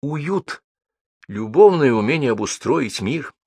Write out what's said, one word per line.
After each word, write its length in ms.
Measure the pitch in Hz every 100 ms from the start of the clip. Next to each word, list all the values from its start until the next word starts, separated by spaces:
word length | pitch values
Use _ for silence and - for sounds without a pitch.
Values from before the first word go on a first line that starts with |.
уют, 600 | 143 151 147 190 175 - _ _ _ _ _ _ _
любовное 680 | 104 110 123 208 180 143
умение 380 | 113 107 160 139
обустроить 680 | 107 107 - - 160 123 -
мир. 340 | 98 156 143 -